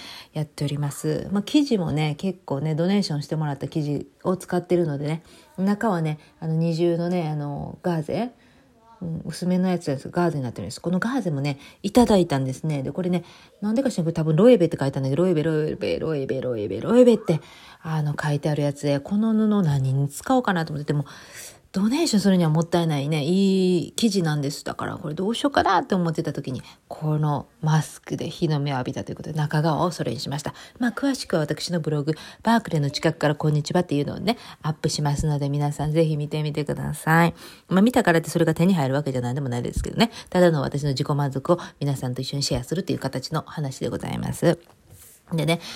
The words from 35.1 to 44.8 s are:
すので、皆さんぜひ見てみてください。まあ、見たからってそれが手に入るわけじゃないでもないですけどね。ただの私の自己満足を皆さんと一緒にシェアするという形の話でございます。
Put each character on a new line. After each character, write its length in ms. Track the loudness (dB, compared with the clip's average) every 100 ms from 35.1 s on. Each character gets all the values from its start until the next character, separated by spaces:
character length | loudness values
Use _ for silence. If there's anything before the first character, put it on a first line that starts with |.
す 120 | 0 0
の 120 | 0
で、 120 | 0
皆 200 | 0 -2
さ 140 | -2 0
ん 60 |
ぜ 140 | 2 2
ひ 100 | 0
見 120 | -4
て 140 | -4
み 120 | -4
て 100 | -4
く 100 | -4
だ 200 | -4 -6
さ 320 | -4 2 4 4
い。 80 | 0 -14 -14 0
ま 120 | 4
あ、 20 |
見 100 | 4
た 100 | 4
か 100 | 4
ら 80 | 4
っ 20 |
て 80 | 2
そ 80 | 2
れ 80 | 2
が 80 |
手 100 | 4
に 80 | 4
入 160 | 4 2
る 60 |
わ 80 | 0
け 100 | -2
じ 60 | -2
ゃ 20 |
な 100 | -2
い 40 |
で 80 | -4
も 80 | -4
な 80 | -4
い 40 |
で 80 | -4
す 80 | -4
け 80 | -2
ど 80 | 2
ね。 120 | 0 0 -2
た 100 | 4
だ 100 | 6
の 120 | 6
私 220 | 0 -2
の 40 | -2
自 160 | 0
己 100 | 0
満 160 | 0 -2
足 220 | -2 0
を 60 | 0 -2 -6
皆 160 | -4 -2
さ 120 | -4
ん 60 |
と 80 | -6
一 20 |
緒 140 | -6 -4
に 40 |
シ 120 | -2
ェ 60 | -2
ア 40 |
す 100 | -4
る 80 | -4
と 100 | -4
い 40 | -4
う 20 |
形 340 | -4 -6 -6
の 100 | -6
話 360 | -6 -6 -6 -4
で 100 | -6
ご 80 | -6
ざ 100 | -6
い 80 | -6
ま 160 | -4
す。 260 | 0 2 2 -2 _